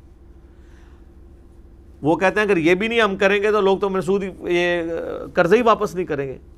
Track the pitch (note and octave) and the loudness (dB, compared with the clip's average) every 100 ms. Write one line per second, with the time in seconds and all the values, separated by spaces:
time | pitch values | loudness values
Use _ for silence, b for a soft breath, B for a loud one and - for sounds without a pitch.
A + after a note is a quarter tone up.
0 | - - - - - b b b b b | -20 -20 -20 -20 -20 b b b b b
1 | b - - - - - - - - - | b -20 -20 -20 -20 -20 -20 -20 -20 -6
2 | C#3+ E3 F#3 F#3+ G#3 F3+ D#3 F3+ A3 A#3 | -2 0 0 0 0 2 2 2 0 0
3 | G#3 F#3+ G3 G3+ G#3 G#3 G3 F#3+ G3 F#3+ | 0 2 0 2 0 2 2 0 -2 -2
4 | E3 G3 F#3+ - - F3 F3 F3 E3 E3 | -2 -2 -4 -8 -4 0 0 -2 -4 -8
5 | E3+ - - F#3 E3+ A3+ A#3 G#3 G3+ E3+ | -8 -10 -4 0 4 4 4 2 0 -6
6 | E3 C#3+ C3+ - - | -6 -6 -8 -10 -16